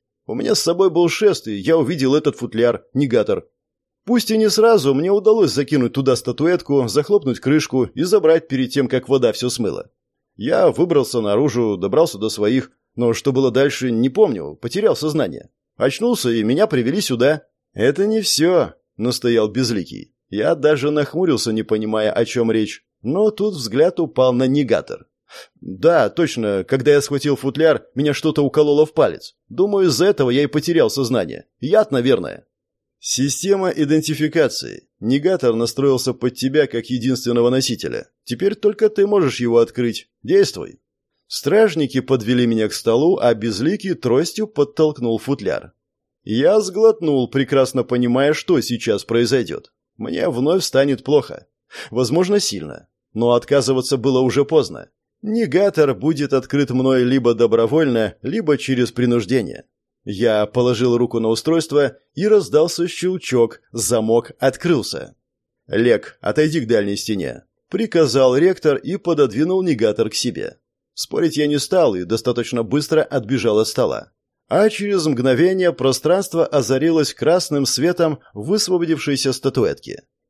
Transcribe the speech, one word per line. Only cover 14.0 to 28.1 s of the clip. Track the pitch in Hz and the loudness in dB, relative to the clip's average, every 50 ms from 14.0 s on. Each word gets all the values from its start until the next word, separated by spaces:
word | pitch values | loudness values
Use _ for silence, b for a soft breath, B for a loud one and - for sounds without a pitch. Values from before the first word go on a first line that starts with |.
| 120 135 | 0 0
помню, | 131 190 220 180 120 92 73 73 76 | 2 2 2 2 2 -4 -8 -10 -12
потерял | - - 120 - 190 220 208 - | -10 -10 -6 -4 -2 0 0 0
сознание. | - 151 156 147 156 127 90 73 - - _ _ _ _ _ _ | 0 -2 -4 -2 -2 -2 -4 -6 -12 -18 _ _ _ _ _ _
Очнулся, | - 117 139 139 - 208 240 247 - - 123 | -2 -2 -2 -2 -2 -2 -2 -2 0 0 -2
и | 117 117 | 0 0
меня | 104 110 127 156 214 | 0 0 2 2 0
привели | - 156 127 120 123 151 208 | 0 0 -2 -2 0 -2 -2
сюда. | - - 131 117 127 143 156 147 - _ _ _ _ _ _ | -4 -4 0 2 2 2 2 0 -6 _ _ _ _ _ _
«Это | - 104 131 147 - 196 | 0 0 0 0 0 -2
не | 214 220 220 | 0 0 -2
все», | 202 - - - 151 175 185 170 127 - - _ _ _ _ | -2 -2 -2 0 2 2 2 2 0 -2 -6 _ _ _ _
настоял | - 107 123 117 - - 120 117 113 107 107 | -6 -4 -4 -4 -2 -2 0 2 2 0 0
Безликий. | 95 123 131 110 117 101 82 - 67 50 50 - _ _ _ _ | -2 -2 -2 -2 -2 -4 -6 -8 -12 -16 -18 -20 _ _ _ _
Я | - 101 113 156 170 | -6 -2 0 0 0
даже | 151 135 151 156 139 127 147 | 2 2 2 2 2 0 -2
нахмурился, | 151 147 143 - - 160 190 170 139 110 - 120 | 0 0 -2 -2 -2 -2 0 0 0 0 0 -2
не | 110 110 | -2 -2
понимая, | 110 - 110 107 110 107 107 110 107 107 | -2 -2 -2 -2 -2 -2 -2 0 0 0
о | - - 117 | 0 0 -2
чем | - - 123 117 113 | -2 -2 -2 0 0
речь, | 110 110 107 107 - - _ _ _ _ | 2 0 0 -2 -6 -14 _ _ _ _
но | - 110 151 185 214 208 | -8 -6 -2 0 0 0
тут | 208 214 196 214 190 | 0 -2 -4 -4 -4
взгляд | 151 120 110 104 131 160 185 - - | -6 -10 -4 0 2 2 2 2 -2
упал | 170 135 - - 127 127 | -4 -2 0 2 2 2
на | 123 120 131 | 2 2 0
негатор. | 127 135 147 143 117 110 78 - - - - - _ _ _ _ B B B B B B _ | 0 0 0 0 0 0 -2 -2 -6 -14 -14 -14 _ _ _ _ B B B B B B _
«Да, | - - 95 95 - 160 170 156 120 101 | -16 -16 -10 0 2 4 4 4 2 2
точно, | - - 170 151 - 123 113 104 101 95 92 | 2 0 0 0 0 -2 -2 -2 -2 -2 -2
когда | - 135 135 123 147 | -2 -2 0 4 4
я | 147 143 | 4 4
схватил | 139 - 143 139 - 147 139 | 2 0 -4 -4 0 -2 -2
футляр, | - - 135 127 139 160 160 143 107 - _ _ | -2 -2 -6 -2 2 2 4 2 2 -2 _ _
меня | 127 147 147 | -2 -2 -2